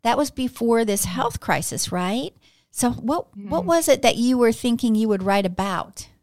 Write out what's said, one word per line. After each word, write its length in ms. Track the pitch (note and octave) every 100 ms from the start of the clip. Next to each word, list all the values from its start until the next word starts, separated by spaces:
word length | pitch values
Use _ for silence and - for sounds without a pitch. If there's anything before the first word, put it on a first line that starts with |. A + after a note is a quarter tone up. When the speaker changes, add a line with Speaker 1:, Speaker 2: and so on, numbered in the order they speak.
Speaker 1:
That 140 | A#3 A#3
was 120 | C#4+
before 540 | - B3+ - A#3 A3+
this 200 | A3 G3+
health 340 | - F3+ - -
crisis, 540 | - D3 - - -
right? 400 | F3+ F3+ A3+ D4+ _ _ _ _
So 200 | - A#3+
what, 440 | A#3+ A3+ D#4+ - G3+
what 240 | G3+ D#4
Speaker 2:
Mm-hmm. 80 | F4
Speaker 1:
was 200 | E4 D#4+
it 140 | C4+
that 140 | A#3+ -
you 200 | A#3+ B3+
were 160 | A#3
thinking 420 | A3+ B3 A#3 A#3+
you 140 | G#3+ A3
would 140 | G3
write 240 | F#3+ G3+ F#3+
about? 600 | F3+ G3 F3 - - - _